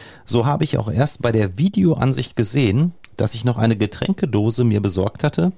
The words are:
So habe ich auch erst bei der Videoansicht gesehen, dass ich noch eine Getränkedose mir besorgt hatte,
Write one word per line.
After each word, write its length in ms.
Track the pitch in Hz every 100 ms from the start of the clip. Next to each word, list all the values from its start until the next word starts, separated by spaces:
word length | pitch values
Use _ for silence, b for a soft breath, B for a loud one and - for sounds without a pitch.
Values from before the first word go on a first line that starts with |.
| B B -
So 200 | 120 123
habe 180 | 147
ich 140 | 156 -
auch 120 | 107
erst 320 | 98 143 -
bei 100 | 120
der 260 | 110 101 95
Videoansicht 800 | 190 196 180 135 131 131 - -
gesehen, 580 | 110 139 113 113 170 - - -
dass 180 | 104
ich 100 | 113
noch 140 | 120 113
eine 180 | 113 104
Getränkedose 880 | 104 - - 196 156 104 107 123
mir 160 | 120 101
besorgt 420 | 101 92 95 -
hatte, 280 | 147 - 180